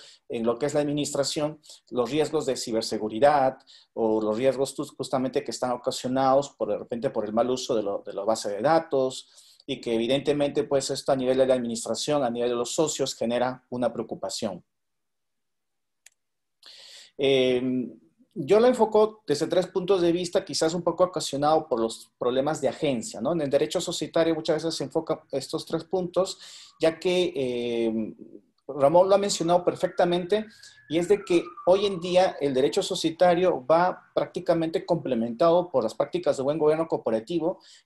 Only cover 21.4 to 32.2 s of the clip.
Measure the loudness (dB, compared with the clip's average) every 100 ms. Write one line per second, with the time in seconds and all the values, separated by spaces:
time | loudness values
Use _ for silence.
21.4 | 2 2 2 -2 -2 -6 -18 _ -2 0
22.4 | -2 -2 -4 -2 -2 -4 -6 -6 -4 -2
23.4 | 0 0 0 -2 -4 -6 -2 0 0 0
24.4 | -2 -2 -2 -6 -4 -4 -4 -6 -6 -8
25.4 | -6 -8 -6 -8 -4 -4 -2 -2 -2 -6
26.4 | -18 -20 -20 -2 0 0 0 2 0 -2
27.4 | -4 -2 -2 0 0 -2 -6 -10 -20 -20
28.4 | _ _ -12 2 4 6 6 4 2 -2
29.4 | 2 2 2 -2 -2 0 0 0 -2 -4
30.4 | -4 -14 -20 -20 -6 -2 2 2 2 0
31.4 | 0 -2 2 4 2 -2 0 2